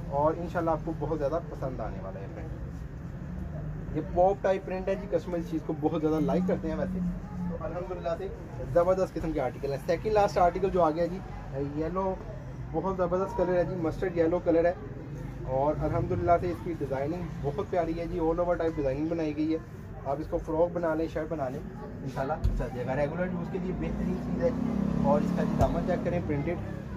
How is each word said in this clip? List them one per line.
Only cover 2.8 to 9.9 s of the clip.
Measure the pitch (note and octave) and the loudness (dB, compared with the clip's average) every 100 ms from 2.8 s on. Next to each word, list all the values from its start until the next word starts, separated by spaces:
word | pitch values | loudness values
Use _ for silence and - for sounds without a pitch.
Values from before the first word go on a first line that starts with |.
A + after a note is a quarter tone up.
| - - - - - - - - - - - D3 | -10 -10 -10 -8 -8 -6 -6 -6 -6 -6 -4 -4
ये | |
pop | D3 E3+ F#3 G3 | 0 6 6 6
type | G3 F#3+ F3+ | 2 2 0
print | F#3 F#3 | -4 0
है | G3 | -2
जी, | G3+ | 0
कस्टमर | E3+ F3+ E3+ | 0 0 -4
इस | E3+ | -2
चीज़ | D#3+ | -4
को | - | -2
बहुत | D#3 D3+ E3 | 0 0 2
ज़्यादा | D#3 D#3+ | 2 2
like | D3+ F3 F#3 | 4 2 2
करते | F3+ D#3+ | 0 -2
हैं | D#3 | -2
वैसे, | - F3+ F3 - - F3+ F3+ | -2 0 -2 -2 -6 -4 -4
तो | E3 D#3 | -4 -4
अल्हम्दुलिल्लाह | F3 F3+ F3+ E3+ E3 | -4 -6 -4 -2 -2
से | F#3+ - - - C3 | -4 -8 -10 -8 2
ज़बरदस्त | E3+ F3 F#3 F3+ | 4 6 4 2
किस्म | E3 E3 | 0 -2
के | D3+ | 0
आर्टिकल | B2 A#2+ C#3 | 0 -2 -2
हैं। | C#3 | -2
Second | F3 | 0